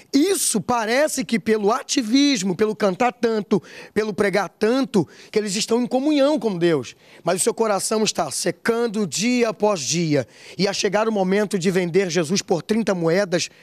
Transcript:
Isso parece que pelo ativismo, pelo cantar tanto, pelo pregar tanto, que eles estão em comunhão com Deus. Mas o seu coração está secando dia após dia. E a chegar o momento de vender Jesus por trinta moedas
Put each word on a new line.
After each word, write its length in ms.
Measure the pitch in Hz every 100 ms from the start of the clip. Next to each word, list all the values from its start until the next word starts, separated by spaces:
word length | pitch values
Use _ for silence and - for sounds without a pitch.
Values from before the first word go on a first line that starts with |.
| -
Isso 480 | 277 359 370 - 220
parece 640 | - 240 214 247 302 -
que 140 | 220 220
pelo 340 | - 220 202
ativismo, 840 | 254 - 285 214 269 285 247 190
pelo 200 | 165 214 -
cantar 340 | 202 180 247
tanto, 500 | - 233 220 - 196 - - -
pelo 180 | - 214
pregar 380 | 180 202 190 175
tanto, 580 | - 214 262 262 208 143 - -
que 80 | 214
eles 160 | 208 196
estão 240 | - 226
em 40 | 247
comunhão 520 | 254 294 294 269 302
com 200 | 220 180
Deus. 360 | 170 151 117 - - -
Mas 160 | 170 180
o 40 |
seu 100 | 233
coração 480 | 214 220 196 - 220
está 260 | 214 - 156
secando 760 | - 190 - - 226 240 208 196
dia 420 | 139 233 247 226
após 320 | 185 208 190
dia. 460 | 123 165 165 143 120 - - -
E 100 | 196
a 40 |
chegar 340 | 185 208 202 226
o 40 |
momento 460 | 214 185 196 208 202
de 120 | 180
vender 400 | 180 175 170 190
Jesus 320 | 160 151 196
por 180 | - 170
trinta 320 | - 220 214
moedas 540 | 185 165 180 202 175 - -